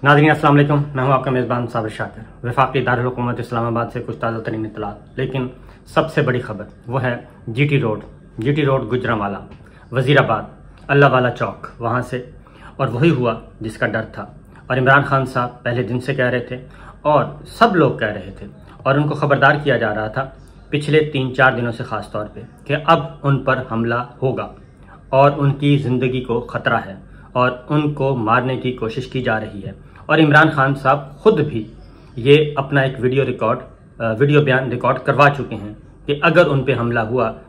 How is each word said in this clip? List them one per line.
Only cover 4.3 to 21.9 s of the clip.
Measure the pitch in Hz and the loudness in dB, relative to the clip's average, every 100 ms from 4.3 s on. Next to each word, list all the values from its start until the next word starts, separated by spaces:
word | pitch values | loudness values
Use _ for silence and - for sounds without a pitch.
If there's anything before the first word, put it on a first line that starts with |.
| 113 | -6
तरीन | 110 110 107 | -8 -8 -8
इत्तलात, | 107 104 101 - - | -8 -10 -10 -16 -8
लेकिन | 131 135 127 - - - - - | -6 -4 -6 -10 -20 -20 -4 -2
सबसे | 151 - | 0 0
बड़ी | 123 123 | 0 -2
खबर | - 101 - - - | -4 -12 -12 -16 -8
वो | 131 | -4
है | 123 120 - - - | -4 -6 -10 -16 -10
जीटी | 113 147 139 | -2 0 0
रोड, | 120 107 - - - - | 0 -4 -8 -20 -20 -6
जीटी | 117 147 | -2 0
रोड | 139 135 110 | 2 0 0
गुजरांवाला, | 123 117 110 101 95 - - - - - | -4 -2 -2 -4 -8 -12 -20 -20 -20 -6
वज़ीराबाद, | 120 127 147 - 107 101 - - - - | -2 2 2 4 -2 -4 -18 -20 -20 -2
अल्लाह | 143 143 | 4 6
वाला | 127 120 | 4 0
चौक, | 120 110 - - - | -2 -6 -6 -18 -8
वहां | 117 123 | -4 -4
से। | 120 127 - - - - - - | -4 -8 -10 -18 -20 -20 -20 -4
और | 135 | -4
वही | 120 165 | 2 2
हुआ | 131 120 110 - - | 2 0 -4 -10 -12
जिसका | 110 - 120 | -12 -4 -4
डर | 110 | -2
था। | 107 - 104 - - - - | -6 -12 -14 -16 -20 -20 -4
और | 131 | 0
इमरान | 127 135 | 4 4
खान | 143 135 127 | 4 0 0
साहब | 127 123 | -2 -4
पहले | - 123 120 | -6 -6 -4
दिन | 117 123 | -2 -4
से | 123 | -4
कह | 139 123 | -2 0
रहे | 123 120 | -2 -6
थे | 127 - - - - 147 | -12 -14 -20 -20 -6 2
और | 147 117 - - | 2 0 -8 -18
सब | - 220 185 | 2 4 6
लोग | 135 120 | 2 2
कह | 110 | -4
रहे | 101 92 | -6 -12
थे | - - - - - 131 | -16 -18 -18 -20 -6 0
और | 139 | 0
उनको | 147 147 | 0 -2
खबरदार | 131 131 139 147 | 0 4 4 4
किया | 147 120 | 0 0
जा | 110 | 0
रहा | 104 107 | -2 -4
था | 131 135 - - - - | -6 -8 -12 -20 -20 -6
पिछले | 143 147 151 | -6 2 2
तीन | 151 135 131 | 2 -2 -4
चार | 123 131 120 | 2 2 2
दिनों | 120 | -4
से | 113 | -6
ख़ास | 117 | -8